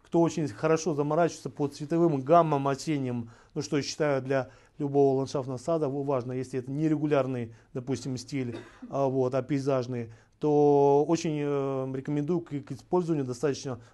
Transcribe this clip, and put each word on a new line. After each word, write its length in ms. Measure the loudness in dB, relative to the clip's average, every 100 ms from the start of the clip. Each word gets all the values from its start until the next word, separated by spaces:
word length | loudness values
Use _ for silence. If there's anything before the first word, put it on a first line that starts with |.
кто 200 | _ 2
очень 260 | 2 2 -4
хорошо 460 | -2 0 2 0
заморачивается 560 | -2 0 2 0 0 -10
по 180 | -4 -4
цветовым 540 | -4 -2 2 2 2
гаммам 480 | 4 6 6 2 0
осенним, 640 | -2 -2 -4 -2 -6 -8 -14 _
ну, 80 | -8
что 160 | -4 -2
я 60 |
считаю 380 | -2 -2 0 0
для 280 | 0 -2 -2 -8 _ -8
любого 400 | 0 4 4 4
ландшафтного 400 | 0 -4 -4 -6
сада 320 | -2 0 0
ва-, 140 | -2
важно, 280 | -2 -2 -2
если 280 | -6 -6 -6
это 120 | -6
нерегулярный, 800 | -2 0 0 2 2 0 -4 -8 -12 _
допустим, 440 | -10 -6 -4 -4 -8
стиль, 380 | -6 -6 -6 -8 -14 -20 -8
а, 180 | -2 0
вот, 260 | 2 0
а 80 | 0
пейзажный, 720 | -2 -2 0 0 -2 -6 -8 -14 _ _
то 640 | 2 4 6 6 6 6 4
очень, 320 | 0 0 -2
э, 520 | -2 -2 -2 -2 -4 -6
рекомендую 460 | -4 -2 0 -2
к, 80 | -4
к 220 | -8 -10
использованию, 540 | -14 -2 -2 0 0 -2
достаточно 560 | -2 -2 -2 -6 -10 -12